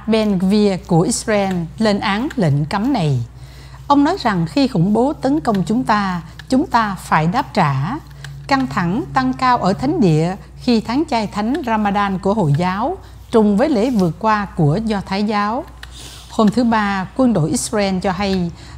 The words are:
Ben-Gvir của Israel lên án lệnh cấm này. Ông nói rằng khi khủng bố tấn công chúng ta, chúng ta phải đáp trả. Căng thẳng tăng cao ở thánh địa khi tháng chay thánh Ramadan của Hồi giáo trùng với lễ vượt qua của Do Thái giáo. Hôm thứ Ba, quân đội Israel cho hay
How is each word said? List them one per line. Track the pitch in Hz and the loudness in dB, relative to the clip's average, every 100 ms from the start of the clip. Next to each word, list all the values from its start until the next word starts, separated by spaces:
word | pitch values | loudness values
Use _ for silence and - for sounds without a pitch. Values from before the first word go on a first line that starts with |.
| - | 0
Ben-Gvir | 220 214 190 185 214 208 185 - | 0 2 0 2 4 2 0 2
của | 165 | 2
Israel | 190 226 - 208 196 180 165 - | 2 0 -2 0 0 -2 -6 -2
lên | 220 202 | 0 2
án | 214 202 294 269 | 0 0 -2 0
lệnh | 165 143 151 | 0 0 0
cấm | 202 240 | -2 0
này. | 247 156 127 117 - - - - - - | 0 0 -2 -4 -12 -20 -20 -20 -10 2
Ông | 285 | 4
nói | 294 392 | 4 2
rằng | 240 190 165 | 0 0 0
khi | 285 262 | 0 0
khủng | 185 185 | 2 2
bố | 214 262 | 2 0
tấn | 311 262 302 | 0 0 0
công | 247 202 | 0 0
chúng | 180 226 | 0 -2
ta, | 254 208 196 180 - - - | 0 0 0 -4 -8 -14 -2
chúng | 262 370 | 0 2
ta | 233 214 185 | 0 0 -4
phải | - 175 160 | 0 2 2
đáp | 233 294 | 0 -2
trả. | 214 151 135 147 302 - - - - - | 0 2 0 -2 -6 -10 -18 -16 -12 -2
Căng | 269 262 | -2 0
thẳng | 214 175 214 381 | -2 -2 -2 -2
tăng | 269 254 | -2 -2
cao | 262 254 247 | 0 0 2
ở | 180 | 0
thánh | 208 262 339 | 0 -2 2
địa | 190 156 165 190 - - | 4 4 0 -4 -12 -8
khi | - 226 | 0 0
tháng | 214 254 330 | 0 -2 0
chay | 233 208 | -2 -2
thánh | 208 214 311 240 | -4 -4 -2 -2
Ramadan | 220 208 202 202 190 | 0 0 0 0 0
của | 196 | 0
Hồi | 220 156 143 | 0 2 2
giáo | 180 190 262 381 - - - | 0 0 -4 -4 -12 -20 0
trùng | 226 208 202 | 2 4 4
với | 311 | 2
lễ | 247 247 | 2 2
vượt | 233 180 - | 2 0 0
qua | 220 208 196 - | 0 0 -2 0
của | 147 175 220 | 2 2 0
Do | 202 | -4
Thái | 185 196 | -4 -4
giáo. | 214 208 208 247 349 - - - - - - | -2 0 -2 -4 -8 -16 -20 -18 -18 -18 -10
Hôm | - 214 | 2 2
thứ | 233 | 4
Ba, | 240 220 202 196 180 - | 2 2 0 -2 -4 0
quân | 254 | 2
đội | 196 151 | 2 0
Israel | 240 - 214 196 185 | -2 -2 -2 0 0
cho | 196 | -2
hay | 180 202 190 175 - - | -2 -2 0 -2 -6 -18